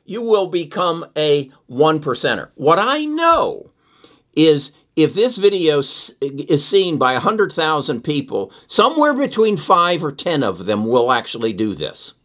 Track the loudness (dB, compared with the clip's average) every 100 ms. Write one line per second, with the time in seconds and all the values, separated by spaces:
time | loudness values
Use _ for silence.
0 | -14 -8 0 0 2 -4 -4 -4 -2 -4
1 | -6 -2 2 2 0 _ -6 0 2 2
2 | -2 -4 -2 -4 -6 -2 2 2 2 -2
3 | -4 0 2 2 0 -6 -14 _ _ _
4 | _ _ _ 2 4 4 0 _ _ 0
5 | 0 2 -2 2 2 2 2 2 0 -8
6 | -18 -8 -8 -6 -2 -2 2 2 2 2
7 | 0 0 0 0 0 0 -2 -2 -4 -6
8 | -4 -4 -4 -6 -6 -12 -4 2 2 4
9 | 0 0 -2 0 0 0 2 2 2 0
10 | -4 -6 -4 -2 -2 -4 -4 -2 0 2
11 | 2 0 -2 -6 -6 -2 -4 -4 -8 -10
12 | -20 -20